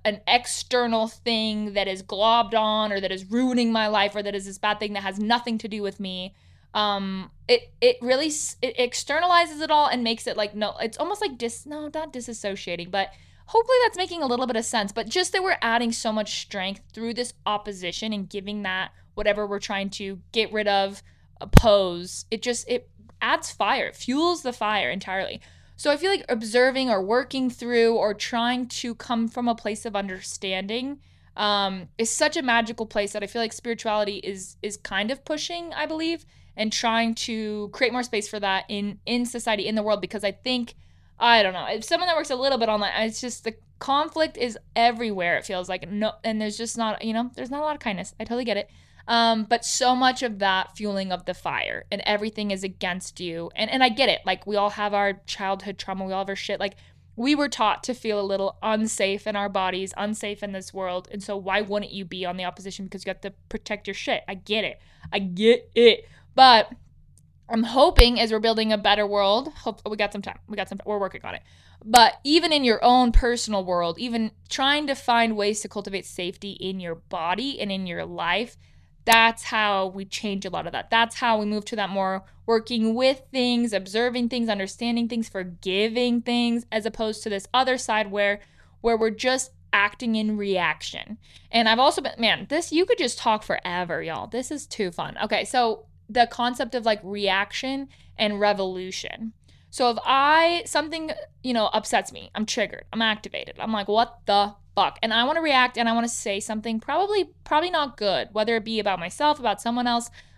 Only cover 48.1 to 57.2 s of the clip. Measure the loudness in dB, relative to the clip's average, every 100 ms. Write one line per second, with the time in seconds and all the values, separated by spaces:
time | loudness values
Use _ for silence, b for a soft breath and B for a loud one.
48.1 | -10 -6 -4 -2 -4 -6 b b b -2
49.1 | 2 4 2 2 0 0 0 2 4 4
50.1 | 2 -2 0 0 0 -2 -6 -4 -4 -4
51.1 | -4 -6 -6 -4 -4 -4 -6 -8 -6 -2
52.1 | 0 -2 -4 -4 -4 -6 -6 -6 -6 -8
53.1 | -10 -8 -6 -8 -6 -2 2 2 4 2
54.1 | 2 0 -2 0 0 0 0 0 2 0
55.1 | -2 -8 -6 -4 -4 -6 -10 -8 -6 -4
56.1 | -4 -4 -6 -6 -4 -4 -8 b b b
57.1 | -4